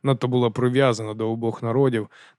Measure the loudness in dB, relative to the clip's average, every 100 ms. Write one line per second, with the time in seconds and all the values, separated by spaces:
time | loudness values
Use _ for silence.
0 | -2 0 0 2 0 2 0 4 2 0
1 | -6 -4 -4 -2 -4 -4 -2 2 2 0
2 | -4 -12 -20